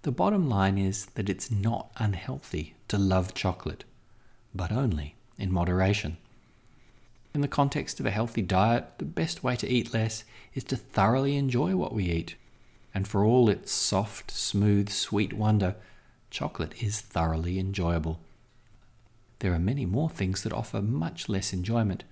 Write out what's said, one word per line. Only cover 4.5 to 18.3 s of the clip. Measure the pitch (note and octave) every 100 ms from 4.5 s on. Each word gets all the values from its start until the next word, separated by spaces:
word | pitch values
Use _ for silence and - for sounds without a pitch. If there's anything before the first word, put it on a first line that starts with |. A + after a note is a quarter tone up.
but | F#2 E2+
only | A2+ C3+ D#2 D2 - _ -
in | F#2+
moderation. | F#2 E2+ F2+ F#2+ G#2 - E2 - - _ _ - - - - - - -
In | D3
the | C#3+
context | - C#3 D3 - -
of | A#2
a |
healthy | G2 A#2 -
diet, | F#2+ F#2 G#2+ A#2 - -
the |
best | - - E3 -
way | C3 B2
to | -
eat | B2 -
less | A2+ A2 - - - -
is | C3+
to | - C3
thoroughly | - - A2 C3 C#3 C#3+
enjoy | C3+ A#2+ E3 F#3
what | E3+
we | A2+ F2
eat. | E2 - - - - - - -
And | F#2+ F#2+
for | G2+
all | G#2 B2+ A#2
its | G2 -
soft, | - - G2 G#2+ - -
smooth, | - - G2+ G#2 G2+ G2+
sweet | - - G#2 G#2+
wonder, | - G#2+ G#2+ F#2 G2+ - - - _ _
chocolate | - C#3+ - D#2+ -
is | G#2+ G#2
thoroughly | - F2 E2 D#2+ F2 F#2
enjoyable. | F#2+ F#2+ E2+ E2+ D#2+ E2 -